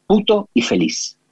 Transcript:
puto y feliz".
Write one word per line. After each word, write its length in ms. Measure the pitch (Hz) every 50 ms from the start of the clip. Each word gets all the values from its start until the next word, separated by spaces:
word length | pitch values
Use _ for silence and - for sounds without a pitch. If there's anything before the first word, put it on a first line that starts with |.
| _
puto 440 | - - 214 208 - 214 202 196 - -
y 80 | -
feliz". 560 | 233 - 104 - 165 78 - - - - - _ _ _